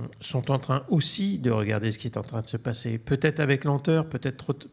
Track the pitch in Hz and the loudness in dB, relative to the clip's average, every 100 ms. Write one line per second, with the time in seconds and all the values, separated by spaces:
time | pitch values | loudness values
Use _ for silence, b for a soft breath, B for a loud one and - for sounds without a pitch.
0 | 120 - - 131 120 135 - 131 - 175 | -6 -10 -4 -2 0 0 2 -2 2 2
1 | - - 196 185 123 110 104 107 110 110 | 2 2 0 0 2 2 2 2 0 -2
2 | 117 110 107 113 110 117 120 117 120 113 | -4 -6 -6 -6 -4 -4 -4 -4 -4 -4
3 | - 139 156 156 143 139 147 143 151 160 | 0 2 2 2 2 2 2 0 4 2
4 | 160 135 135 - - 139 - | 2 -2 -4 -4 -4 -6 -6